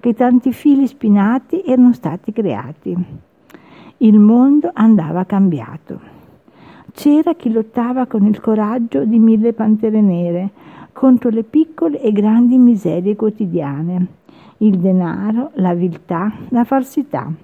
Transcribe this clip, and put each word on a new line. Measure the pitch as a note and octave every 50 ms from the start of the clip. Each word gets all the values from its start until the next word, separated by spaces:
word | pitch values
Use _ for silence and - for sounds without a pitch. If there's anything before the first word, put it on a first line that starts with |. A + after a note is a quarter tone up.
che | - A#3+ A#3
tanti | - B3 B3 B3 B3 - C4
fili | A#3 - - D4 C#4 C4+ C#4
spinati | A#3 - _ - G#3+ G3+ G3+ G3 G#3 A#3+ C4 _ _ - F4+ F#4+
erano | E4 B3+ B3+ B3 B3 A#3
stati | - - D#3+ D3 F#3 _ - G#3+
creati. | - G#3+ F3+ A#2+ G2+ B2 B2 D#3 _ _ F#3+ F3+ F3 F3+ - - - _ _ _ _ _ _ - - _ _ - - - - _ _
Il | C4 A3 G#3+ G#3+
mondo | G#3 G#3+ A#3 A#3+ B3+ C#4 C#4+ D4+ D4 B3 -
andava | - A3 A3+ A3 G3 D#3+ D3+ D#3+ F3 F#3
cambiato. | - G3+ G3 G3 F#3 D#3+ C3+ A2 - - - _ _ - - - - - - _ _ _ _ _ _ _ _ - - - - _ - _
C'era | - - D4 D4 D4+ D#4 F4 D#4+
chi | E4 - A#3+
lottava | A3+ A3+ G#3+ A3 _ A#3+ A#3 A#3+ B3+ C4 B3+
con | B3 - A3 G3
il | G#3+ G#3 -
coraggio | - A3+ G#3+ G#3+ G#3+ G#3 A3+ B3+ A#3 A#3 - C#4 C#4
di | A3 A3+ A3+
mille | A3 A3+ A3 G#3+ A3 A#3 A#3
pantere | A3+ A3 G#3+ A3 G#3+ A3 A3 G#3+ G#3+
nere, | G#3 G3 F3 E3+ F3 E3+ E3+ F3 F#3 G3 _ _ - - - - - _ _
contro | - - C4 B3+ A#3 - B3
le | A3 A3+ A3
piccole | A3+ - D4+ D#4+ D#4+ - - E4 E4 D4 C#4+
e | - A3
grandi | G#3+ G3+ G#3 G#3+ A3 A#3 A#3+ A#3+ B3+
miserie | C4 B3 A#3+ A#3 G3 - F3 D#3+ F3 F3+ G3+ G#3
quotidiane, | G#3 A3 G#3+ G#3+ - G#3+ F3 E3+ E3+ D3+ C#3+ C#3 C#3+ D#3+ E3+ F3+ F3+ F3+ F3+ - _ _ _ _ _ - - _
il | _ G#3+ G#3+ F#3+ F3+
denaro, | E3+ F#3+ F#3 F#3 F3+ E3 - - G3 G#3 A3 A#3 C4 D#4+ _
la | - F#3 F#3 F3
viltà, | F3 F3+ F3+ E3+ - _ _ F3+ E3 F#3 G#3+ G#3+ - - -
la | - A#3 A#3+
falsità. | - C4+ C4+ B3+ - - D#4 C4 - - C#3 - D3 D#3+ -